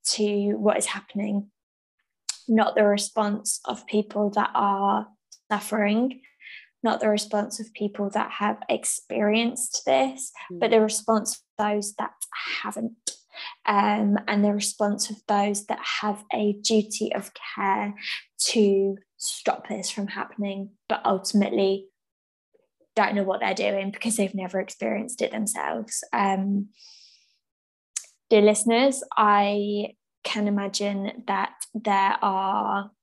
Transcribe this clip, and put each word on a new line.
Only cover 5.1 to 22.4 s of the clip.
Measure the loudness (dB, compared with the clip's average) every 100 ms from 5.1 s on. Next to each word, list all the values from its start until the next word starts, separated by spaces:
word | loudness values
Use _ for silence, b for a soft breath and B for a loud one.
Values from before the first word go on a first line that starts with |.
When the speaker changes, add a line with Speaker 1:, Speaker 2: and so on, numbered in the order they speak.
| _ _ -20 _
Speaker 1:
suffering, | -6 -2 0 2 2 0 -4 B B B B B _
not | -2 0
the | 2
response | 0 0 -2 -2 -8
of | -12
people | -6 -6 -4 -4
that | -2 -4
have | -2 -4 -4 -4
experienced | -4 -2 -6 _ -2 2 2 0 -4 -6 -4 0
this, | 2 2 -2 -14 B B
Speaker 2:
Mm. | -2
Speaker 1:
but | 4
the | 4
response | 4 0 0 0 0 -10
of | _ -4 -2
those | -2 -4 -8
that | -10 _ -12 -10 -8 -6
haven't, | -6 -6 -8 -8 -12 -12 B B B B 0
um, | 4 4 4 4 2 2
and | 2
the | 4
response | 2 -2 0 0 0 -4
of | -6 0
those | 2 2 -2 -4
that | -6 -4 -4
have | -4 -4 -4
a | 0 0
duty | 0 2 2 2 -4 -2
of | -4 -6 -14 -12 -4
care | -2 0 -2 -6 B B B -6
to | 0 4 6 6 2 -2 _ _
stop | -10 -4 -2 -2 -6
this | -8 -6
from | -6 -6
happening, | -6 -10 -6 -6 -6 -10 _ _
but | -2 0
ultimately | 0 2 2 2 2 2 0 -6 _ _ _ _ _